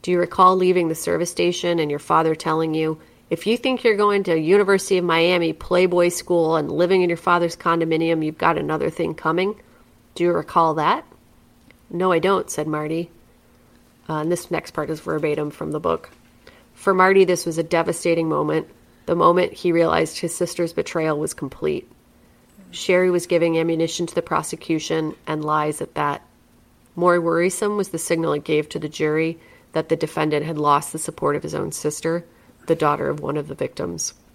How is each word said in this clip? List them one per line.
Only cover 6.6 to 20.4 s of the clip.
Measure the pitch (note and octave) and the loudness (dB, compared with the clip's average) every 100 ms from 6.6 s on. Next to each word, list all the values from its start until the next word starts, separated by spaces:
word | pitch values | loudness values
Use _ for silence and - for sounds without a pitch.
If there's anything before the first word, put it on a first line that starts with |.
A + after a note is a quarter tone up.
| C#3+ | 0
living | D3+ F3 F#3+ | 0 2 4
in | F3+ | 2
your | E3+ | 0
father's | - F3 E3+ E3 | 0 2 0 -2
condominium, | F3 E3+ E3 D#3+ E3 E3 | 0 0 2 0 0 0
you've | D#3 D#3 | -2 -2
got | E3 D#3 | 0 0
another | D3 D#3 D#3+ | -2 -2 -4
thing | - E3 | -4 -6
coming'? | D#3+ D#3+ E3 F#3+ G#3+ - _ _ _ _ | -4 -2 0 -2 -4 -16 _ _ _ _
Do | - | -2
you | F3 | 0
recall | E3 D#3 F3+ E3 | 0 0 2 2
that?" | D#3 D#3 C4 - - _ _ _ _ - _ _ | 2 0 0 -4 -20 _ _ _ _ -20 _ _
"No, | E3+ F#3 | -2 2
I | E3+ | 2
don't," | F3+ F#3+ - | 2 0 -2
said | - D3+ | -6 -4
Marty. | D#3 D3+ D#3+ F3 - _ _ _ _ _ _ _ _ - | -4 -4 -6 -8 -14 _ _ _ _ _ _ _ _ -8
Uh, | D#3 | -4
and | D#3 | -2
this | F3 - | -2 -2
next | E3 - | -6 -6
part | - D3+ | -8 -6
is | D#3 | -6
verbatim | - D#3 D3+ D3 D3+ | -4 -2 -2 -2 -4
from | - D#3 | -6 -8
the | D3+ | -4
book. | E3+ E3 - - _ _ - - _ | -2 -2 -6 -20 _ _ -20 -20 _
For | - - | -6 0
Marty, | F#3 F#3 G3 | 4 6 6
this | F3+ E3+ - | 6 2 -2
was | D#3+ | -4
a | |
devastating | D#3+ E3+ E3 E3 F3 E3 D#3+ | 0 0 0 -2 0 0 0
moment, | D3+ D3+ D#3 - - _ _ - | 0 0 -2 -4 -18 _ _ -4
the | |
moment | - E3 F3 - | 2 4 4 0
he | - F3+ | -2 0
realized | E3 E3 E3 D#3+ - | 2 4 2 0 -4
his | E3 | -8
sister's | - | -4